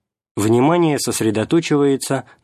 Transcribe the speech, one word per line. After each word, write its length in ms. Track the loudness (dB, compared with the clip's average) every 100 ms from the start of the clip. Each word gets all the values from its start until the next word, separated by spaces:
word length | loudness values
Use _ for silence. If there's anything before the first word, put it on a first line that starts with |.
| _ _ _ -4
внимание 640 | 0 2 2 2 2 0
сосредоточивается 1300 | -4 -2 -2 -2 0 -2 0 0 2 0 -2 -6 -6 -6